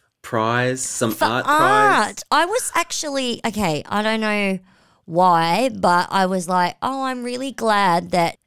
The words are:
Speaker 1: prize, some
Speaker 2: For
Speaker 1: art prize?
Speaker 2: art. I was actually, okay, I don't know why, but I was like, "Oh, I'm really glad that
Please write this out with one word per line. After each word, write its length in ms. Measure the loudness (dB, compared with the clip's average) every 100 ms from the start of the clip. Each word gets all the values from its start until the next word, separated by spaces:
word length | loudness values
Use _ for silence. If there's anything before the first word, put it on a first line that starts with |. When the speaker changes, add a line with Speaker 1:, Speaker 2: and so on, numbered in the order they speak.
| _ _
Speaker 1:
prize, 580 | -6 -2 0 0 0 -2
some 300 | -6 -2 -2
Speaker 2:
For 120 | 0
Speaker 1:
art 200 | 0 0
prize? 600 | 0 2 4 4 4 2 0
Speaker 2:
art. 160 | -6 -2
I 140 | 0 0
was 240 | -2 -2
actually, 680 | -4 -4 -6 -4 -4 -4 -4
okay, 380 | -4 -2 -2 -2 -2
I 160 | -2
don't 180 | -2 -2
know 400 | -2 0 -2 -2 -8 _ _ _ -4
why, 640 | 2 4 4 4 2 0
but 360 | 0 2 2 2
I 160 | 0 0
was 220 | 0 0
like, 280 | 0 0 -2
"Oh, 200 | -6 -4
I'm 220 | -4 -6
really 260 | -8 -6 -8
glad 600 | -4 0 4 4 2 0
that 240 | 0 0 -4